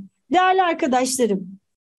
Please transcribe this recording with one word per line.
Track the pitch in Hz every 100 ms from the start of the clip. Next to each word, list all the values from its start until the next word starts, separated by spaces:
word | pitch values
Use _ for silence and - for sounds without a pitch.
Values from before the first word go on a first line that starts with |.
| - _ -
Değerli | 330 370 370
arkadaşlarım, | 349 330 302 247 254 254 226 190 180 190 _ _ _